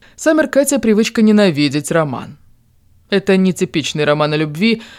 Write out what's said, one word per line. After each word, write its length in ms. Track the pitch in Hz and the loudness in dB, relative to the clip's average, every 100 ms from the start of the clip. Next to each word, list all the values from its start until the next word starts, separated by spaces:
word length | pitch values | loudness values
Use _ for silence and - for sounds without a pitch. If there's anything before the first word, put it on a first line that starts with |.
| - - | -20 -4
«Саммер» — 320 | 311 311 285 | 0 2 2
Катя 300 | 269 285 277 | 0 0 0
«Привычка 420 | 226 208 220 - | 2 2 0 2
ненавидеть» 680 | 214 208 196 143 147 147 - | 2 4 2 2 -2 -2 -2
роман. 480 | 165 147 117 - - _ _ _ _ _ _ _ | -2 -2 -6 -12 -18 _ _ _ _ _ _ _
Это 280 | 196 196 190 | -2 2 2
не 160 | 185 | 2
типичный 520 | - 185 160 131 156 147 | 0 -4 -4 -6 -2 -2
роман 280 | 151 151 | 0 0
о 40 | 151 | -2
любви, 440 | 156 151 226 226 - | -4 0 0 0 -6